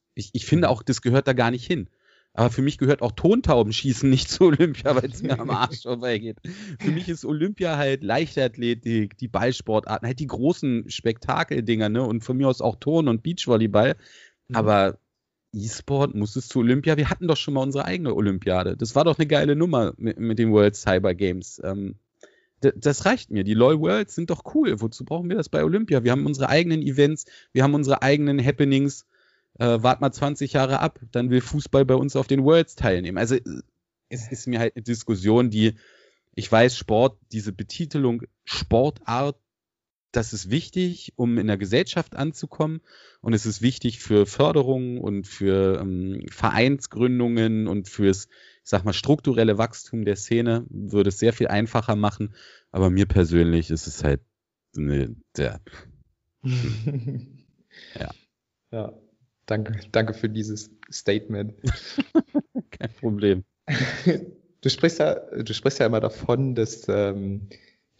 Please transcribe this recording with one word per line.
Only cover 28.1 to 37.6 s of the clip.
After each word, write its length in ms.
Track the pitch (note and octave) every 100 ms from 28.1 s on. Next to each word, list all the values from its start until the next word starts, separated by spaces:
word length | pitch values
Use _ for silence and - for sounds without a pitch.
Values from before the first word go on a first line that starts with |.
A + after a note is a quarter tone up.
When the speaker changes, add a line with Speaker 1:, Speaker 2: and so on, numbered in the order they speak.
| D3 C#3+ C#3
Speaker 1:
Happenings. 600 | C3 C3+ C#3+ C3+ C#3 - - _ _ _ _ -
Äh, 240 | A#2+ A#2
wart 180 | A#2+ B2+
mal 100 | C#3
zwanzig 420 | - C#3+ D3 C#3
Jahre 260 | D3 C3 C3+
ab, 200 | D#3+ - A#2
dann 180 | B2 B2
will 100 | B2+
Fußball 460 | B2+ D3 - C3+ C3
bei 80 |
uns 220 | C3 C#3 C3+
auf 100 | C3
den 180 | C3+
Worlds 300 | C3 E3 D#3+ -
teilnehmen. 440 | B2 F2+ F2+ F#2
Also, 160 | A2+ B2+
äh, 60 | - B1+ - _ _ _ _
es 220 | B2+ A2+
ist 160 | B2 -
mir 100 | A#2
halt 180 | A#2 -
eine 60 |
Diskussion, 720 | A2 A#2 A2+ G2+ G2 A#2 B2
die, 240 | G#2+ A2 G#2+ _ _ _ _ _
ich 180 | - G#2
weiß, 240 | A2+ B2 -
Sport, 440 | - A2 C3 A2 _
diese 200 | A2 G#2
Betitelung 720 | G2